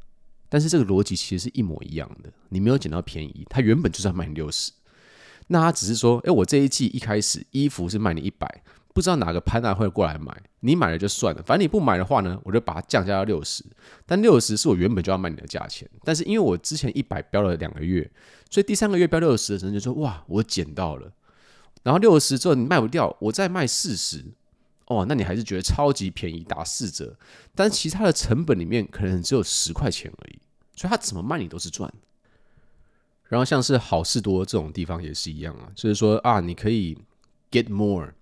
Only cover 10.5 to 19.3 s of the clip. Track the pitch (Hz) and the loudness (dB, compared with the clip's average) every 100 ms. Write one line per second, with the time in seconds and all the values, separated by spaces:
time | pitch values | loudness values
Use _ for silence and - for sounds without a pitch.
10.5 | _ 117 175 104 82 101 - 117 78 - | _ 2 4 2 0 -2 0 -2 -2 0
11.5 | 156 180 214 139 92 92 110 92 92 95 | 2 2 2 2 2 2 0 0 -4 -2
12.5 | 110 - 78 - 113 92 98 101 85 - | -2 -2 -6 -2 0 0 0 0 -2 -4
13.5 | - - - - - - 185 226 131 - | -8 -12 -20 -20 -16 -2 2 6 6 6
14.5 | 107 - 90 95 101 87 95 90 78 - | 0 2 4 4 2 0 0 -2 -4 -8
15.5 | - - - - - - 156 170 220 151 | -10 -10 -12 -18 -10 -4 -2 0 2 2
16.5 | 87 - 156 127 - - - - 101 98 | 2 -2 -4 -4 -4 -4 -6 -2 0 2
17.5 | 82 80 73 82 92 - _ - - _ | 0 -4 -6 -2 0 -2 _ -20 -20 _
18.5 | - 202 208 208 180 175 165 165 | 0 2 2 2 2 2 4 4